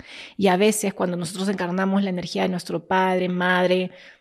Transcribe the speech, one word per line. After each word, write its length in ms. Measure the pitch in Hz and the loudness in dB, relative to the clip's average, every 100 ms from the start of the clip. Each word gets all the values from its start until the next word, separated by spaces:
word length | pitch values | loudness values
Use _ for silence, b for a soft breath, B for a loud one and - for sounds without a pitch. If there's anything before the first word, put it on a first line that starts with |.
| B B B B | B B B B
Y 120 | 196 | 2
a 100 | 180 | 4
veces, 360 | 214 214 196 - | 4 2 -2 -2
cuando 200 | 185 175 | -4 -4
nosotros 320 | 170 185 190 | -6 -4 -4
encarnamos 520 | 190 175 185 190 196 | -2 -2 0 0 2
la 60 | 202 | 0
energía 340 | 180 175 202 | -2 -4 -2
de 60 | 190 | -2
nuestro 380 | 180 - 170 - | -2 -4 -6 0
padre, 420 | 190 185 185 185 | 2 2 2 0
madre, 640 | 180 180 180 180 185 185 B B B | 0 2 4 4 2 -2 B B B